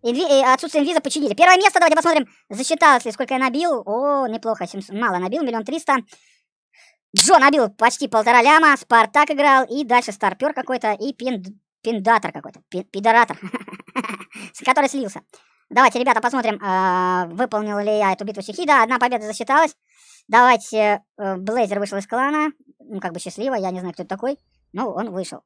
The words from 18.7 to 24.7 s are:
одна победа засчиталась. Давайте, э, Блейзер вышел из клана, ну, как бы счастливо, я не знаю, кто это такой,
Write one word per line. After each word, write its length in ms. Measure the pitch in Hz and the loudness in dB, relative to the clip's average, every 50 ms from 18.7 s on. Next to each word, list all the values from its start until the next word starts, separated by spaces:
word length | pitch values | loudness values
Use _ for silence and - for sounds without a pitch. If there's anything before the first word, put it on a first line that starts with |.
| 294 262 226 | 2 2 4
одна 160 | 226 254 247 | 2 0 0
победа 280 | 247 247 247 226 214 | 0 -2 -2 -4 -6
засчиталась. 500 | 214 214 - 233 - 269 294 330 - - _ _ _ _ _ _ _ - - _ _ | -8 -10 -10 -4 0 2 2 2 2 0 _ _ _ _ _ _ _ -20 -20 _ _
Давайте, 760 | 214 233 247 254 247 226 - - - 214 214 208 208 202 _ _ _ | 4 6 6 6 4 2 -2 -6 -2 0 0 0 0 -2 _ _ _
э, 200 | - 208 196 190 | -10 -8 -6 -6
Блейзер 420 | 185 190 196 220 247 233 190 202 202 | -6 -6 -6 -2 -2 -2 -2 -2 -6
вышел 200 | 202 202 202 196 | -6 -6 -6 -10
из 80 | 196 | -8
клана, 440 | _ 233 240 269 277 302 302 302 311 294 _ _ _ _ _ | _ -4 -4 -2 -2 -2 -2 -4 -4 -6 _ _ _ _ _
ну, 220 | - - 214 196 | -20 -14 -14 -10
как 120 | - 185 165 | -10 -8 -10
бы 80 | 175 | -10
счастливо, 340 | - 190 - - 220 269 262 | -12 -14 -12 -8 -6 -6 -4
я 160 | 220 190 185 | -4 -4 -6
не 100 | 180 185 | -6 -8
знаю, 120 | 180 180 170 | -10 -10 -12
кто 100 | - 175 | -12 -10
это 80 | - | -10
такой, 280 | 185 196 - 262 285 _ _ _ _ _ _ _ | -10 -8 -6 -8 -8 _ _ _ _ _ _ _